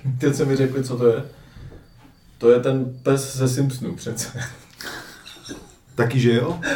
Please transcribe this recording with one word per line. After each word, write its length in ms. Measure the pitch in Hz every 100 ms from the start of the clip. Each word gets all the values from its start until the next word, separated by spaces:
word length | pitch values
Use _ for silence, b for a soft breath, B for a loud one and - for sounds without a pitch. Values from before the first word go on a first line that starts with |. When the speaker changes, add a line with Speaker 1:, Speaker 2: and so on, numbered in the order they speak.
| 135
Speaker 1:
<laughs> 140 | 123
teď 160 | 143 -
se 100 | 139
mi 100 | 135
řekli, 280 | 131 139
co 140 | 123 120
to 100 | 120
je. 160 | 113 - B B B B B B - - _ _ -
To 140 | 117
je 80 | 123
ten 340 | 135 131 127 -
pes 340 | - 135 - 131
ze 100 | 131
Simpsonů 480 | 139 139 - - -
přece. 440 | - 107 - - - - - - B B B B
<laughs> 760 | B - - - - - _ -
Speaker 2:
Taky, 240 | 117 131
že 140 | 120
jo? 260 | 117 151 170 -